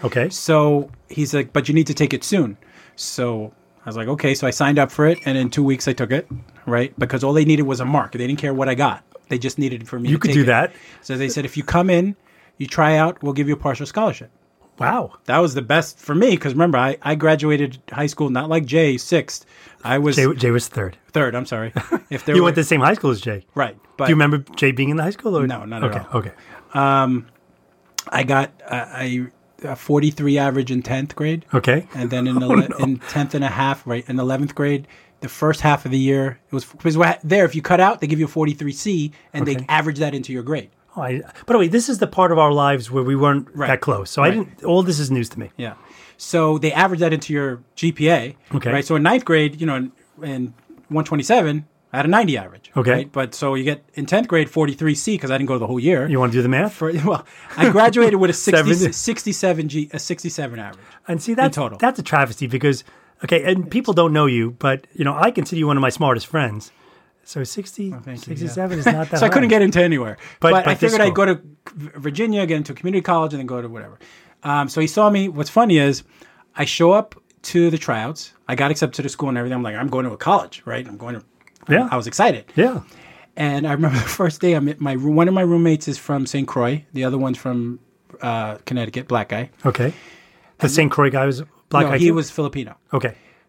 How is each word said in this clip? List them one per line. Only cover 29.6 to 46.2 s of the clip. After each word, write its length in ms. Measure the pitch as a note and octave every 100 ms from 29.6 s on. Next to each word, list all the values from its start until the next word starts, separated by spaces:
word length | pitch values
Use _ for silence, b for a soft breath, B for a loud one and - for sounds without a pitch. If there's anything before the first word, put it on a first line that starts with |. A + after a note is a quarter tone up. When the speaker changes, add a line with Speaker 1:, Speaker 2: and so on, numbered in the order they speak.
Speaker 2:
a 140 | C#3+ C3
forty-three 640 | - D3 D3+ D3+ C#3+ C#3+
average 320 | C#3 C3 B2+
in 120 | B2+
tenth 320 | - C3 C#3+
grade. 300 | - D3+ D#3+ -
Speaker 1:
Okay. 320 | C3 B2 C#3+ -
Speaker 2:
And 160 | C3 B2
then 160 | B2+ B2+
in 160 | B2+
Speaker 1:
<laughs> 0 |
Oh, 80 | B2+
Speaker 2:
ele-, 160 | A3 -
Speaker 1:
no. 80 | -
Speaker 2:
in 200 | C3 B2+
tenth 360 | - - C#3+
and 100 | D3
a 40 | C3+
half, 380 | G2 C#3 C3+ B2
right, 180 | A#2+ A#2+
in 100 | B2+
eleventh 360 | B2+ C3+ D3
grade, 340 | - C#3+ C#3+ C#3+ b b b
the 80 | C3
first 320 | - D3+ D3+
half 240 | D3+ C#3+
of 60 | C3
the 60 | C3
year, 420 | C3+ C3+ C3+ B2 _
it 40 |
was, 100 | C3+
because 320 | - - E3+ D#3
what, 220 | E3+ -
there, 220 | D#3 G3
if 100 | F3
you 80 | D#3+
cut 160 | D3+ F3
out, 220 | F#3+ A#3
they 60 | D3+
give 100 | D#3
you 60 |
a 40 | D3+
forty-three 440 | D#3+ D#3 D3 D3
C, 400 | C#3 G#3 F3+ D3 - b
and 100 | D3+ C#3+
Speaker 1:
Okay. 60 | C3
Speaker 2:
they 60 | C3
average 300 | D#3 D3+ C#3+
that 160 | D3+
into 180 | C#3 B2+
your 100 | B2+
grade. 280 | B2 D3+ G2 _ _ -
Speaker 1:
Oh, 40 |
I, 180 | B2+ C3 - - B
by 60 |
the 40 | A#3
way, 100 | E3+
this 200 | A3+ A#3
is 100 | A3
the 60 | G3
part 260 | - F3+
of 60 | D#3+
our 140 | D3+
lives 380 | D3 C#3+ C#3 A2
where 120 | C3+
we 120 | B2+ C#3
weren't 320 | C#3+ C#3 -
Speaker 2:
Right. 140 | D3 C3
Speaker 1:
that 120 | C3
close, 300 | - G#2 F#2+
so 120 | -
I 60 | D3
Speaker 2:
Right. 60 |
Speaker 1:
didn't. 300 | G#3+ F#3+ -
All 180 | - F3+
this 160 | F3+ D3+
is 120 | C#3
news 180 | C3 A2+
to 100 | -
me. 100 | G2+ -
Speaker 2:
Yeah. 180 | A#2 F#2+ - B B
So 400 | B